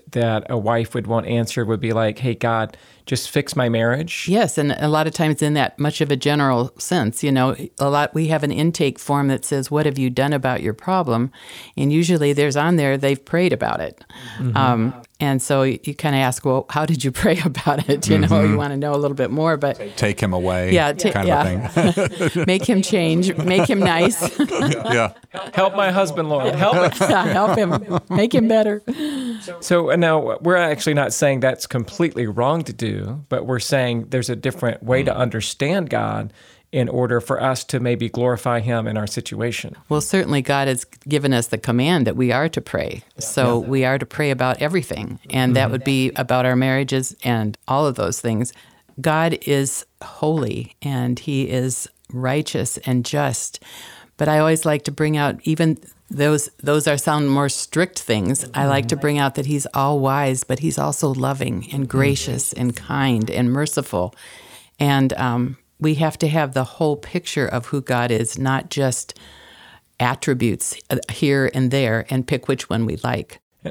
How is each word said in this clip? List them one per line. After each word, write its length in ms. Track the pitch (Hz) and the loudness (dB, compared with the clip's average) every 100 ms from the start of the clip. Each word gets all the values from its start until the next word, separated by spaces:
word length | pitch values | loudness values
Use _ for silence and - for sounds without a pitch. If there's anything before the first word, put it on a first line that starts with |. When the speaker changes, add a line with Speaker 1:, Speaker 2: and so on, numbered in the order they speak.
| - | -8
Speaker 1:
that 340 | 123 117 110 - | -2 0 0 -2
a 80 | 123 | -2
wife 380 | 104 117 113 | 0 0 0
would 120 | 127 101 | -4 -2
want 180 | 113 - | -2 0
answered 420 | 117 113 - 107 | 0 -2 -2 -2
would 120 | 110 | -2
be 120 | 110 | 0
like, 280 | 113 110 107 | 0 0 0
"Hey, 140 | 127 | -4
God, 440 | 113 120 113 110 - - - | -2 0 0 -2 -6 -20 -20
just 240 | - 135 - | -6 -6 -2
fix 260 | - 139 | -4 -2
my 140 | - 123 | 0 0
marriage"? 560 | 113 113 127 165 - - | 2 2 0 -2 -6 0
Speaker 2:
Yes, 300 | 196 202 - | 2 2 0
and 160 | 147 - | 0 0
a 100 | 151 | 0
lot 180 | 151 156 | 2 0
of 60 | |
times 300 | - 156 151 | 0 0 2
in 100 | 151 | 2
that 260 | 147 127 - | 2 0 0
much 220 | 147 - | -2 0
of 100 | 147 | 0
a 60 | 139 | 0
general 560 | 147 147 139 123 123 - | 2 2 2 2 0 -4
sense, 440 | - 180 110 - | -4 0 0 0
you 80 | 147 | 0
know, 240 | 135 127 - 139 - | 2 2 0 -6 -4
a 120 | 139 | 0
lot, 240 | 143 147 | 2 2
we 140 | 156 160 | 0 0
have 140 | 156 | 0
an 100 | 143 | 0
intake 460 | 139 160 165 147 - | 0 0 2 0 -2
form 300 | - 143 139 | -2 0 2
that 160 | 135 | 0
says, 260 | - 143 131 | -2 -4 0
"What 140 | 147 | 0
have 140 | 151 139 | 0 0
you 100 | 131 | 0
done 240 | 127 139 | 0 0
about 300 | 147 131 123 | 0 0 -2
your 100 | 104 | -2
problem?" 580 | 107 - 185 151 113 123 - - - - - | -4 -2 0 2 0 -2 -6 -20 -20 -12 -2
And 160 | 139 | 2
usually 400 | 151 170 175 147 | 2 4 2 2
there's 240 | 143 147 139 | 2 2 2
on 200 | 151 175 | 2 4
there, 200 | 143 135 | 2 2
they've 260 | 139 139 | 0 0
prayed 300 | - 165 180 | -2 0 2
about 280 | 139 - - | 2 -2 -2
it. 220 | 78 - - - 123 - | -6 -10 -20 -20 -16 -6
Speaker 1:
Mm-hmm. 180 | 127 117 | 0 4
Speaker 2:
Um, 380 | 131 117 113 - - - | 4 4 2 -2 -10 -4
and 220 | 143 135 | 0 0
so 200 | - 139 | 0 2
you 300 | 135 120 - | 2 0 -6
kinda 220 | 143 156 135 | -4 0 2
ask, 240 | 131 127 143 | 0 0 0
"Well, 180 | 131 - | 0 0
how 160 | 151 156 | -2 0
did 180 | 156 | 0
you 60 | 135 | -2
<laughs> 100 | - | 0
pray 160 | 214 165 | 2 2
about 420 | 160 131 - 139 - | 0 -2 0 0 0
it?" 180 | 143 - | 0 4
You 80 | 104 | 4
know, 120 | 95 | 6
Speaker 3:
Mm-hmm. 240 | 104 101 | 4 4
Speaker 2:
you 40 | 104 | 2
wanna 220 | 143 139 | 0 -2
know 160 | 147 | 0
a 20 | 143 | 0
little 180 | 143 | 0
bit 160 | 135 123 | 0 -2
more, 280 | 135 160 156 | 0 0 2
but 200 | 139 120 104 - | 0 -2 -8 -2
Speaker 3:
Take 220 | 107 101 | -2 0
him 120 | 104 | 0
away, 400 | 92 92 92 90 | 0 0 0 2
Speaker 2:
Yeah, 220 | 170 147 | 4 4
ta-, 160 | 147 214 | 0 0
Speaker 3:
kind 180 | - 95 | 2 2
Speaker 2:
yeah. 400 | 139 143 92 117 - | 2 2 0 -2 2
Speaker 3:
of 0 | |
a 160 | 170 175 180 - 165 | 2 2 -2 0 -2
thing. 140 | 175 | 0
<laughs> 20 | 170 | 0
Speaker 2:
Make 180 | 185 - | 0 2
him 140 | 202 | 2
change, 560 | 190 208 165 165 185 165 | 2 2 2 2 0 0
make 320 | 165 185 - | 0 2 2
him 120 | 196 | 2
nice. 420 | 190 165 175 226 - - | 2 4 2 2 -2 -2
<laughs> 60 | 285 370 147 139 127 | -2 0 0 -2 0
Speaker 3:
Yeah. 180 | 120 113 - - - 190 | 2 0 -2 -16 -14 -6
Speaker 1:
Help 220 | - 190 | 0 2
my 160 | 196 196 | 2 0
husband, 380 | 185 190 156 156 | 2 0 0 -2
Lord. 260 | 147 127 | 0 0
Help 220 | 147 196 247 | 2 2 4
him. 160 | 180 - | 2 2
Speaker 2:
<laughs> 100 | 190 | 2
Yeah, 140 | 190 | 2
help 320 | - 165 208 220 | 2 2 2 2
him. 400 | 190 165 202 175 - | 2 0 -2 -4 0
Make 240 | 180 220 | 0 2
him 120 | 269 226 | 4 4
better. 340 | 220 214 208 - 285 302 277 254 226 196 175 | 4 2 0 -4 -6 -4 -4 -6 -8 -10 -8
Speaker 1:
So, 300 | - 175 160 | 0 2 4
and 100 | 160 | 4
now 380 | 170 156 117 110 | 4 2 0 -2
we're 160 | 170 180 | 2 4
actually 380 | 170 151 - | 4 0 0
not 180 | 147 135 | 2 0
saying 280 | - 147 131 | 2 2 2
that's 260 | 131 127 - | 2 0 -4
completely 600 | 127 110 - 170 - 120 | -4 -4 -2 -2 0 -4
wrong 360 | 107 123 165 | 0 0 0
to 80 | 151 | -4
do, 520 | 110 113 101 98 135 143 | -6 -4 -4 -6 -8 -6
but 180 | 127 110 | -4 -2
we're 120 | 127 | -4
saying 480 | - 143 123 117 117 | 0 0 0 -2 -2
there's 200 | 131 120 | -2 -2
a 60 | 110 | -4
different 460 | 135 - 123 - | -4 -2 -4 -2
way 200 | 113 127 | 0 0
to 80 | - | 2
Speaker 3:
Mm. 40 | - | 0
Speaker 1:
understand 760 | 123 110 104 - 139 196 156 | -2 -2 -4 -2 -2 0 -2
God 420 | 117 107 107 104 - - - _ | -2 -2 -4 -6 -10 -20 -20 _
in 180 | 135 123 | -2 0
order 320 | 131 123 120 | 0 0 0
for 220 | - 135 | 0 0
us 220 | 131 127 | 0 -2
to 160 | - 135 | -2 -2
maybe 280 | 120 120 117 | 0 0 -2
glorify 520 | 123 123 120 131 120 | 0 0 0 0 0
him 260 | 113 117 113 | 0 -2 -2
in 100 | 110 | -2
our 100 | 107 | -4
situation. 680 | - - 107 117 113 - - - | -6 -8 -4 -4 -4 -8 -12 -4
Speaker 2:
Well, 120 | 151 | -2
certainly 400 | 147 190 - 143 | 0 0 2 0
God 260 | 127 139 135 | 2 0 0
has 160 | 127 - - - | -2 -6 -14 -2
given 240 | 147 143 | 0 2
us 160 | 127 117 | 2 0
the 100 | 110 | -4
command 480 | - 117 135 175 117 | -2 0 2 2 2
that 100 | 87 | 2
we 140 | 127 | 2
are 160 | 120 160 | 2 0
to 120 | 156 | -4
pray. 420 | - - 76 - - - | -4 -4 -4 -8 -14 -14
So 420 | - - 127 120 | -6 0 2 2
Speaker 1:
Yeah. 60 | 117 | 0
Speaker 2:
we 160 | 135 | 0
are 140 | 127 135 | 2 0
to 80 | 131 | -4
pray 240 | - 151 | -4 -2
about 300 | 131 127 127 | 0 0 0
everything. 560 | 147 180 127 78 104 - - | 0 -2 -4 -6 -8 -10 -6
And 260 | 131 127 127 | 0 2 2
that 80 | |
Speaker 1:
Mm-hmm. 80 | 131 | 2
Speaker 2:
would 120 | 120 | 0
be 280 | 131 135 131 - | 0 0 0 -2
about 300 | 127 127 127 | 0 2 2
our 100 | 127 | 2
marriages 600 | 131 131 135 135 127 - | 2 0 0 -2 -4 -6
and 340 | - 117 107 104 - | -2 0 0 -4 -2
all 200 | 131 151 | 0 2
of 100 | 127 | 0
those 240 | 92 78 | -2 -2
things. 320 | 120 110 123 - - _ _ - | -2 -2 -2 -8 -20 _ _ -4
God 380 | 147 156 165 156 - | 0 2 2 0 0
is 380 | 143 139 - - - | 0 0 -4 -10 -18
holy 760 | - - 156 160 120 - 117 - | -20 -4 -2 0 -2 -4 -8 -8
and 360 | 143 131 123 120 | -4 -2 -2 -2
he 300 | - 139 135 | -2 -2 0
is 380 | 127 127 131 - _ - | -2 -2 -4 -10 _ -14
righteous 680 | 127 127 143 151 - 123 - - | -6 -2 -2 -2 -4 -4 -4 -2
and 180 | 123 | -2
just. 560 | 120 147 143 123 - - - - - - - - | 0 -2 -2 -2 -8 -12 -18 -20 -20 -20 -14 -4
But 120 | 151 | 0
I 100 | 151 | 4
always 260 | 156 160 | 4 2
like 200 | 160 147 | 2 -2
to 80 | 151 | -2
bring 240 | 147 156 151 | -2 0 2
out 240 | 143 - | 0 -2
even 340 | - 156 165 147 - - - | -2 2 2 0 -6 -20 -10
those, 400 | 139 147 151 147 - | 0 2 2 0 -6
those 240 | 143 151 151 | 0 2 2
are 100 | 143 | 0
sound 320 | - 151 143 | 2 2 2
more 180 | 139 139 | 2 0
strict 500 | - - 156 185 - | -2 -4 0 0 -2
things. 460 | - 110 92 135 - | -2 0 0 -2 -4
I 120 | 143 139 | -2 2
like 200 | 139 113 | 2 0
to 60 | |
Speaker 1:
Mm-hmm. 60 | 151 | 0
Speaker 2:
bring 180 | 147 147 | 0 2
out 160 | 139 | 0
that 120 | 131 135 | 0 -2
he's 200 | 143 - | -2 -2
all 240 | - 139 147 | -2 0 2
wise, 460 | 135 139 139 131 | 2 2 0 -2
but 160 | - 131 | -2 -2
he's 180 | 156 147 | -2 -2
also 340 | 143 147 156 | -2 0 -2
loving 540 | 131 131 139 127 101 - | 0 -2 -2 -4 -4 -6
and 120 | 139 | -6
Speaker 1:
Mm-hmm. 140 | 131 131 | -2 0
Speaker 2:
gracious 540 | 139 135 - 120 - | 2 0 -2 -4 -6
and 240 | - 123 123 | -4 -4 -4
kind 520 | - 139 135 117 110 | -4 -2 2 2 0
and 220 | - 123 | 0 0
merciful. 640 | 131 151 - 135 95 90 - - - - - - - | 0 -2 -4 -4 -2 -2 -6 -20 -20 -20 -20 -14 -2
And, 340 | 143 139 135 | 2 4 2
um, 420 | - 127 120 123 131 _ - | 0 -2 -2 -2 -6 _ -4
we 140 | 156 147 | 0 0
have 200 | 160 - | 0 0
to 100 | 160 | 0
have 240 | 156 143 | 2 0
the 80 | 131 | 0
whole 320 | 127 - 156 147 | -4 -2 -2 -2
picture 500 | - 180 - - 120 | -4 -8 -4 -2 -2
of 200 | 123 120 | -2 -4
who 140 | 143 | -6
God 300 | 135 123 120 | -2 0 2
is, 260 | 113 117 - | 0 0 -2
not 320 | 131 135 - | -2 -2 -2
just 480 | - 135 127 - - - - - - - - _ - | -2 -2 -2 -8 -16 -20 -20 -20 -20 -20 -20 _ -4
attributes, 800 | 123 127 - 127 120 98 - - - | -2 0 -2 0 0 -2 -6 -10 -6
uh, 80 | 127 - | -6 -6
here 380 | - 147 139 131 | -2 0 2 2
and 160 | 139 127 | 0 0
there, 360 | 135 127 110 - | 0 0 0 -2
and 160 | 131 127 | -4 -2
pick 220 | 131 - | -2 -2
which 200 | 131 - | -4 -2
one 160 | 110 113 | -2 -2
we 100 | 78 | -2
like. 380 | 123 120 - - _ _ - | -2 -4 -6 -14 _ _ -12